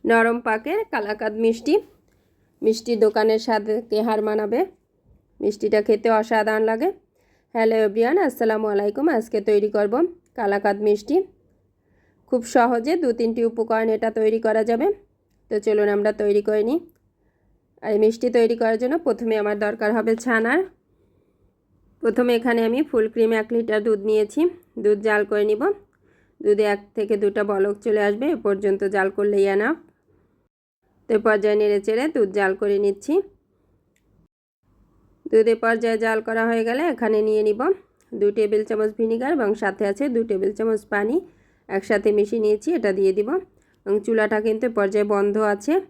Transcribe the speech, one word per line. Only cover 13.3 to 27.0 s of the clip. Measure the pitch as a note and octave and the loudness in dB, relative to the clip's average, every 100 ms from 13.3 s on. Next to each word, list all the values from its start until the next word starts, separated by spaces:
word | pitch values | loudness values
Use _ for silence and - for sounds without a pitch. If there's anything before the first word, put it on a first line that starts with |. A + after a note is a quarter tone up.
| A3+ A3+ | 0 -2
উপকরণ | A#3 A3+ A3 A3+ A3 | -2 -2 -2 0 -2
এটা | A3+ A3 | -2 0
তৈরি | A3 A3 A3 | 0 0 0
করা | A3 A3 | 0 0
যাবে। | A#3 F4 G4+ _ _ _ _ _ | 0 0 -2 _ _ _ _ _
তো | G#3+ G#3+ | -4 0
চলুন | G#3+ G#3 | 2 2
আমরা | G3+ G#3 G#3+ | 2 0 0
তৈরি | G#3 G#3 G#3 | 0 0 2
করে | G#3+ G#3+ | 0 0
নিই। | D#4+ - _ _ _ _ _ _ _ _ _ | -2 -6 _ _ _ _ _ _ _ _ _
আর | - | -2
এই | G#3 | 2
মিষ্টি | G#3+ A3+ B3 A#3 | 2 2 0 2
তৈরি | A3+ A3+ | 2 2
করার | A3+ A3 | 0 0
জন্য | B3 E4 C#4 | -2 -2 -2
প্রথমে | A3 A#3 A3 | -2 -2 -2
আমার | G#3 G#3 G#3 | -2 -2 -4
দরকার | A3 G#3 A3+ | -2 -2 0
হবে | A3 A3+ | 0 -2
ছানার। | B3 A3+ A3+ D4+ F#4+ _ _ _ _ _ _ _ _ _ _ _ _ _ | 0 0 2 0 -2 _ _ _ _ _ _ _ _ _ _ _ _ _
প্রথমে | A3+ A3+ B3 A#3 | -2 0 2 2
এখানে | A#3+ A#3 A3+ | 0 0 0
আমি | B3 D4+ | 0 0
ফুল | A#3+ A3 | 0 -2
ক্রিম | A#3 A3+ A3+ | 0 2 2
এক | A3 A#3 | 0 -2
লিটার | A3+ G#3+ A3 | 0 -2 0
দুধ | G#3+ G3+ | -2 0
নিয়েছি। | G#3+ G#3 - F4 - _ A#3 | 0 0 0 0 -2 _ -4
দুধ | G#3 G#3 A3 | 0 0 2
জাল | G#3 G3+ | 0 0
করে | G#3 G#3 | 0 0
নিব। | G#3+ D#4+ G4+ _ _ _ _ _ _ | 0 -2 -4 _ _ _ _ _ _
দুধে | G#3 G3+ G#3+ | 0 2 2
এক | G3+ G#3 | 0 -6
থেকে | - | -8